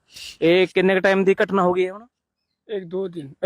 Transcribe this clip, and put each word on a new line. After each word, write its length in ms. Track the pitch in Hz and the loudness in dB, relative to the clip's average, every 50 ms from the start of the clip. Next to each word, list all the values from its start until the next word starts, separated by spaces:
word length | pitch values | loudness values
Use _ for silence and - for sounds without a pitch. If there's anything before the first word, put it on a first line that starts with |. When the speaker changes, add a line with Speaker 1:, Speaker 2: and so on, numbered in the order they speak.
| _ _ - - - - - - 156 | _ _ -20 -20 -18 -18 -6 0 2
Speaker 1:
ਇਹ 240 | 165 175 185 185 170 - | 2 4 4 2 2 0
ਕਿੰਨੇ 200 | 190 185 190 196 | 0 2 2 2
ਕੁ 60 | 190 | 2
ਟਾਈਮ 240 | 185 196 196 190 190 | 2 2 2 2 2
ਦੀ 120 | 190 190 - 214 | 2 2 2 0
ਘਟਨਾ 200 | 185 190 202 180 | 0 0 0 0
ਹੋ 100 | 180 180 | 2 2
ਗਈ 140 | 185 180 | 0 -2
ਹੈ 60 | 185 190 | -2 -4
ਹੁਣ? 140 | 208 240 247 _ _ _ _ _ _ _ _ _ _ _ - | -10 -20 _ _ _ _ _ _ _ _ _ _ _ _ -10
Speaker 2:
ਇੱਕ 160 | 220 196 185 | -10 -10 -8
ਦੋ 240 | 165 180 185 196 185 | -8 -8 -8 -8 -8
ਦਿਨ, 240 | 170 170 143 135 156 - 180 | -10 -12 -14 -14 -10 -4 -4